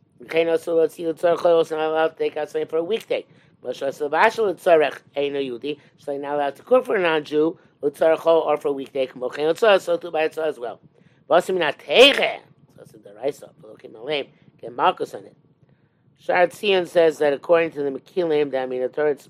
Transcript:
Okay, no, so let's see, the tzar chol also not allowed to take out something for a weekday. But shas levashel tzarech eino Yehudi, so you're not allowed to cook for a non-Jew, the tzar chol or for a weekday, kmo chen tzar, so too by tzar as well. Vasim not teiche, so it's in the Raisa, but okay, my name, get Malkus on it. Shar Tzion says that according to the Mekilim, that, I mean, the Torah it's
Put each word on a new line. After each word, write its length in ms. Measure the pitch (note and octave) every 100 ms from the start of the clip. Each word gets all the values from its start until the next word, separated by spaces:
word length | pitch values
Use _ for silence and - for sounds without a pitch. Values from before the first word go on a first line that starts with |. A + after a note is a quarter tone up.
| _ _
Okay, 200 | A#2+ D#3+
no, 120 | E3 D#3+
so 180 | F3
let's 200 | E3 D#3
see, 100 | -
the 100 | E3
tzar 220 | D#3 F3 E3
chol 200 | F3 E3
also 200 | D#3 D#3
not 120 | D#3
allowed 200 | D#3+ D#3+
to 80 | D#3+
take 200 | D3+ D3+
out 140 | D3
something 180 | D#3 D#3
for 80 | D#3+
a 80 |
weekday. 400 | E3+ A3+ - C3 - _ _ _
But 140 | B2 B2
shas 240 | C#3 B2+
levashel 540 | C#3+ D#3 A3 A3+ G#3
tzarech 460 | E3 F#3 D#3+ C#3 - - C#3+
eino 200 | C#3+ C#3
Yehudi, 420 | C3+ A#2 C#3 D3 _ _
so 140 | D3
you're 80 | C#3+
not 140 | C#3+
allowed 220 | D3 C#3+ -
to 60 |
cook 220 | - B3+
for 120 | B3 A3
a 40 |
non-Jew, 580 | E3+ D#3+ D3 D3+ D#3+ D#3+ _ _
the 100 | D3
tzar 260 | - E3 D#3
chol 280 | E3 E3 D#3
or 100 | D3
for 120 | D3
a 40 |
weekday, 340 | C#3 B2+ C3+ C3
kmo 280 | B2 B2
chen 200 | - D3+
tzar, 240 | E3 A3+ F#3
so 160 | - E3+
too 140 | F3
by 180 | D#3 D#3
tzar 180 | D#3 D#3
as 120 | B2+
well. 220 | A#2 F#2+ _ _ _ _ -
Vasim 300 | E3 F#3 F#3
not 200 | D3+ -
teiche, 640 | - F3 C#4 A#3 D3 G2+ - _ _ _
so 60 |
it's 100 | -
in 100 | -
the 120 | G2+
Raisa, 360 | G#2 C3+ C#3+ - _
but 80 | -
okay, 160 | - -
my 160 | A2
name, 240 | C3 D3 - _ _ _
get 160 | A2+ B2
Malkus 380 | E3+ F3 C3+
on 100 | G#2+
it. 120 | G#2 _ _ _ _ _ _ _ _ _
Shar 280 | - F3 F3
Tzion 380 | - G#3 F#3 E3+
says 320 | F3 E3 D3
that 140 | D3
according 380 | C3+ - E3+ E3
to 100 | D3
the 80 | C#3+
Mekilim, 600 | C3 - F#3+ E3+ D3+ C#3+
that, 140 | C3
I 20 | B2+
mean, 160 | B2+
the 60 | B2+
Torah 240 | D3+ D3+
it's 160 | C#3 -